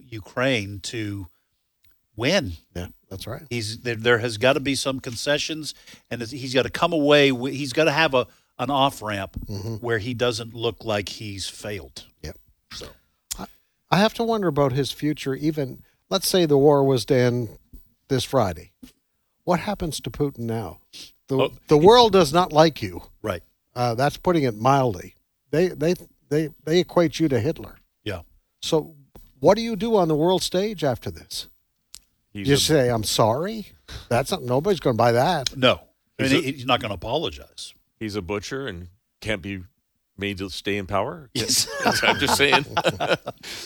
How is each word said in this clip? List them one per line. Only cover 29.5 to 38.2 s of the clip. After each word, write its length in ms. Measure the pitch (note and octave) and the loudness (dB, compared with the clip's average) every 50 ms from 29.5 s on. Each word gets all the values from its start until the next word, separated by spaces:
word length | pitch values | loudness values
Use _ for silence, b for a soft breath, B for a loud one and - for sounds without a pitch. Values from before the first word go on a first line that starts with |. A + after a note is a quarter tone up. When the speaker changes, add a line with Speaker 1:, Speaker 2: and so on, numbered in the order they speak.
| G#3 | 4
Speaker 2:
do 60 | A3+ A3+ | 4 2
you 120 | A#3 A3+ | -2 -4
do 200 | F3+ G#3 A#3+ A3+ | -2 0 2 4
on 120 | G3+ F3 D#3+ | 4 4 4
the 80 | D#3 | 2
world 280 | C#3+ D#3 F3+ F#3+ E3+ - | 2 4 2 2 2 0
stage 400 | - - F3+ G3+ A3 G#3+ E3 D#3+ | -2 -2 -2 -2 -2 -4 -2 -2
after 260 | C#3 A#2 - - G2+ | -2 -2 -2 -6 -10
this? 380 | E2 D#2+ - - - - - - _ _ _ _ _ _ _ _ - - _ _ _ _ _ _ | -12 -12 -14 -12 -12 -12 -12 -12 _ _ _ _ _ _ _ _ -20 -20 _ _ _ _ _ _
Speaker 3:
He's 160 | _ G#2 F#2+ C3+ | _ -6 2 2
Speaker 2:
You 60 | C#3+ | 4
Speaker 3:
a 20 | C3+ | 4
Speaker 2:
say, 320 | - - D#3 D3 B2 B2 | 4 4 4 4 4 4
"I'm 140 | A#2+ A#2 G#2+ | 2 0 0
sorry"? 680 | - - - A#2 G#2+ A2+ C#3+ E3+ G3+ A3+ A3 G3 - - _ _ B B B B B | -2 2 4 4 4 4 2 -2 -6 -8 -10 -12 -14 -20 _ _ B B B B B
That's 220 | A#2+ D3+ C#3+ - | 0 0 0 -2
not, 120 | G3 E3 C3+ | -4 -6 -4
nobody's 360 | B2 B2 C3+ D#3+ G#3 G3 - | -2 -2 0 2 0 0 0
gonna 160 | - D3 A#2+ | 0 0 2
buy 160 | G#2+ A#2 A#2+ A#2 | 4 4 4 4
that. 440 | A#2+ C3+ F3 F3+ D3+ B2+ - - C#3 | 4 2 2 0 -2 -4 -6 -4 2
Speaker 1:
No. 240 | B2+ B2 G2 - - _ _ _ _ _ _ - | 2 2 2 2 -4 _ _ _ _ _ _ -4
I 40 | C3 | 0
Speaker 3:
He's 80 | C3 | 2
Speaker 1:
mean, 80 | C3+ E3 | 2 2
Speaker 3:
a 40 | D#3+ | 2
Speaker 1:
he, 60 | C3 - | -2 -6
he's 120 | C#3 A#2+ | -6 -2
not 140 | B2+ B2 A#2 | 0 0 0
gonna 140 | - G#2+ G2+ | 0 -4 -8
apologize. 800 | F2 - A2 B2 D#3 E3+ G2+ D#2 - - - _ - - - - _ _ _ _ _ | -8 -6 -4 -4 -4 -4 -4 -8 -12 -18 -20 _ -18 -18 -18 -18 _ _ _ _ _
Speaker 3:
He's 160 | A2+ G#2+ F#2+ | -10 -6 -6
a 60 | G#2 | -6